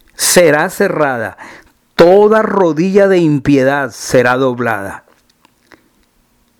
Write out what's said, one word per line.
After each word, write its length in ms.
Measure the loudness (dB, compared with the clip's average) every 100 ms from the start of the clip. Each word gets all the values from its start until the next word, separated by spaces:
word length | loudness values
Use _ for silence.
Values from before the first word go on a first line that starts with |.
| _
será 540 | -8 -2 2 4 2 -2
cerrada, 720 | -4 -4 -2 -2 -4 -8 -12 -20 -20 _ _ _
toda 480 | 0 4 4 4 2
rodilla 640 | 0 0 -2 0 0 2 2
de 120 | 2
impiedad 760 | 0 0 0 2 2 -2 -6
será 440 | -10 -2 0 2 0
doblada". 680 | -2 -4 -6 -6 -8 -14 _ _ _ _ _ _ _ _ _ _ _ _ _ _ _ _